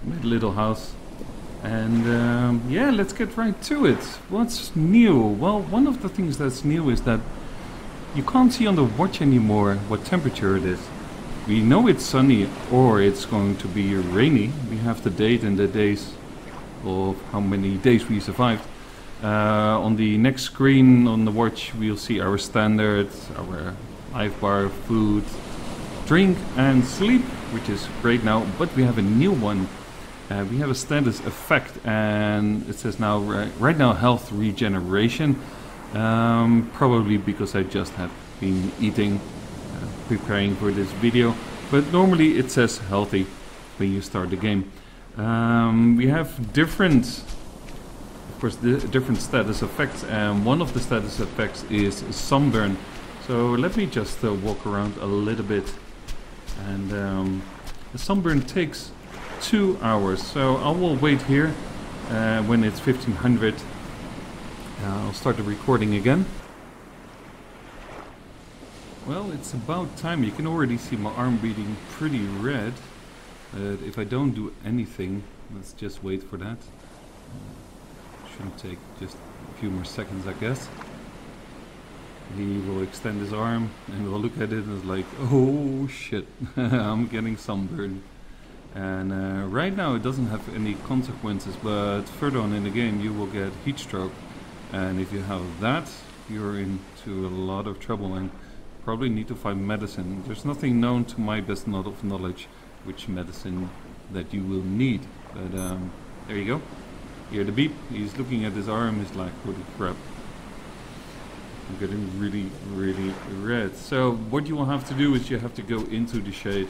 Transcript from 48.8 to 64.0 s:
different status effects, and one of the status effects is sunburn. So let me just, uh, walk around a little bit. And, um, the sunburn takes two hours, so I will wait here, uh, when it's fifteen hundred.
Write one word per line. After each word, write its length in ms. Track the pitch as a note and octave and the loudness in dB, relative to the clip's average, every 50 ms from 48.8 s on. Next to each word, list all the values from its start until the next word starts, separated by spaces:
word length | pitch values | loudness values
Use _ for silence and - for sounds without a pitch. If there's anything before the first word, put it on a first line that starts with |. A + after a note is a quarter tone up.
| - | 2
different 320 | G2+ G2 C3 B2+ - A#2 G2 | 2 0 0 2 2 0 0
status 400 | - - - B2+ G#2 G#2 G#2+ - | 0 0 2 2 2 2 0 -2
effects, 420 | A#2 G#2 - - D3 C#3 - - - | -2 -2 -2 -2 -2 -2 -2 -8 -6
and 400 | - A2 G#2+ G#2 G#2 G#2 G2+ G2+ | -4 -2 0 0 2 2 2 4
one 160 | A2+ C3+ E3 E3+ | 4 4 2 2
of 100 | C3 - | 0 0
the 60 | B2 | -2
status 400 | A#2 - B2 A2+ G2+ G#2 - - | 0 0 0 0 0 -2 -4 -4
effects 440 | A2+ F#2+ - - A2+ G2 - - - - | -4 -4 -2 -2 -2 -2 -4 -8 -6 -2
is 340 | A2+ G#2 G#2 G2+ G2 - - - - | 2 2 2 2 0 -2 -6 -8 -6
sunburn. 600 | - - - C#3 C#3 C#3+ C#3+ - A2 G#2+ G2 F#2+ F#2 - - - - - - - - - | -6 0 2 4 4 4 4 4 4 2 2 0 -2 -6 -12 -12 -12 -14 -14 -14 -14 -6
So 260 | - B2+ A#2 A#2+ B2 | -2 0 2 2 4
let 260 | A#2+ A#2+ C#3 F3+ F#3+ | 2 2 2 2 2
me 80 | A3+ G3+ | 0 0
just, 380 | D3+ - B2 G#2+ - - - - | 0 0 -2 -2 -2 -4 -2 0
uh, 100 | A2+ G2+ | 0 0
walk 320 | G2 F#2 G#2+ G2+ - - | 0 0 -2 -2 -2 -2
around 320 | A2 G2+ G2+ G2+ G#2+ G2 | -2 -2 0 0 -2 -4
a 80 | - - | -4 -2
little 400 | G2 G2+ G2+ G#2 G#2 A2+ A2+ G#2 | 0 0 0 2 0 0 -2 -2
bit. 260 | G2 G#2+ G2+ F#2+ - - - - - - - - - - - - - - - - - - - G2 | 0 0 0 0 -2 -8 -8 -10 -16 -16 -16 -10 -8 -8 -8 -8 -12 -16 -16 -10 -8 -6 -6 -4
And, 260 | G2 G2 G2 G2 F#2+ G#2 | -4 -4 -4 -4 -4 -2
um, 500 | G2+ G2 G2 G2 F#2+ F#2+ F#2+ F#2+ F#2 F#2+ - - - - - - - - - | -2 -2 -2 0 0 0 0 -2 -4 -6 -10 -14 -14 -12 -10 -10 -10 -10 -10
the 80 | - B2 | -8 -6
sunburn 420 | - - G3 G3+ F3 E3+ D#3 C#3 | -2 0 0 2 2 4 2 2
takes 480 | C3 - - G3 F3 D3 - - - - - - - - - - - - - - | 2 0 0 0 0 0 -4 -10 -12 -14 -16 -16 -16 -16 -14 -14 -12 -12 -10 -8
two 380 | - - - G#3+ G3+ F#3+ F#3 - - | -2 2 4 4 4 4 2 2 2
hours, 400 | A2+ A2+ G#2 G2 F#2+ F#2 - - | 2 2 4 4 2 0 0 -2
so 340 | - - D3 C3+ C3 C3 | -4 0 2 4 4 4
I 140 | - - C#3+ | 2 2 0
will 240 | D#3+ F3+ F3+ E3+ D#3 | 2 2 2 2 2
wait 260 | C3 C#3 D3+ C#3+ C3 C3 | 4 4 4 4 4 4
here, 300 | - C3+ C#3 D3+ D#3+ - - - - - - - - - - - - | 2 4 4 4 2 0 -4 -8 -10 -10 -10 -10 -10 -12 -10 -8 -4
uh, 320 | A#2 A2 A2 A2 A2 A2 G#2+ | -2 0 2 2 2 2 2
when 200 | G#2 A#2+ A#2 A2+ | 4 4 4 4
it's 160 | G#2+ G2+ - | 4 0 0
fifteen 340 | - C#3 B2+ B2+ - A#2+ G#2 | 0 0 0 2 0 -2 -2
hundred. 400 | F2 - B2 B2 G#2+ A2 A2 - - - - - - - - - - | 0 4 4 4 4 4 2 0 0 -8 -12 -12 -12 -12 -12 -12 -12